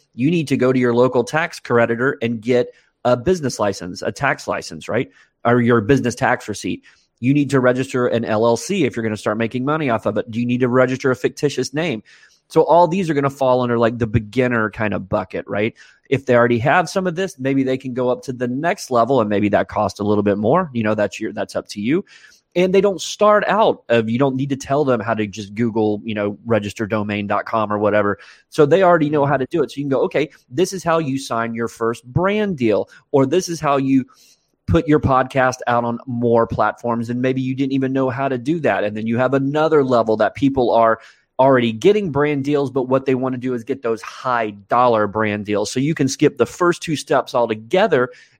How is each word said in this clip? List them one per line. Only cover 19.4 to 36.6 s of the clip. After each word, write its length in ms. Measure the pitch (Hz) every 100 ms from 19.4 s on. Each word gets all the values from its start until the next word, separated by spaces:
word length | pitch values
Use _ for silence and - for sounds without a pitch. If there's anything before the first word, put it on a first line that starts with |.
| 104
that 180 | 98 98
costs 320 | 101 101 -
a 40 |
little 180 | 101 104
bit 120 | 101 101
more. 320 | 107 170 175
You 80 | 120
know, 120 | 107
that's 240 | 107 101 -
your, 140 | 110
that's 240 | 104 98 95
up 120 | -
to 120 | 104
you. 240 | 110 175 - - - _ _
And 200 | 175 185
they 60 | 190
don't 180 | 202 170
start 440 | - - 208 208 -
out 360 | 196 196 110 -
of, 220 | 117 110
you 80 | 120
don't 180 | 139 131
need 140 | 139
to 60 | 135
tell 280 | - 139
them 160 | 139 117
how 140 | 117
to 120 | 110 107
just 280 | 101 101
Google, 480 | 104 117 110 107 104
you 100 | 110
know, 240 | 107 104 104
register 420 | 113 110 101 - 104
domain 400 | 110 104 104 101
dot 200 | 101 -
com 260 | 113 104
or 60 | 107
whatever. 400 | 104 104 101 98 - - _
So 160 | - 143
they 160 | 175
already 260 | 180 175 151
know 160 | 147
how 140 | 139 135
to 80 | 127
do 160 | 165
it. 80 | 127
So 80 | 139
you 60 |
can 60 | 143
go, 120 | 131
"Okay, 260 | 180 151 156 - _
this 220 | 127 185
is 120 | 190
how 140 | 175 165
you 200 | 147 135
sign 360 | - 117 117
your 140 | 113 117
first 360 | - 113 120
brand 540 | 123 139 185 214 208 151
deal," 320 | 113 101 - - _
or, 140 | 139
"This 240 | 135 180 175
is 100 | 165
how 180 | 156 139
you 260 | 135 135 123 _ _ _ _ _ -
put 200 | 170 147
your 140 | 151
podcast 560 | 135 131 127 135 127 123 -
out 180 | 120
on 140 | 120 120 -
more 400 | 117 120 117 113
platforms, 640 | -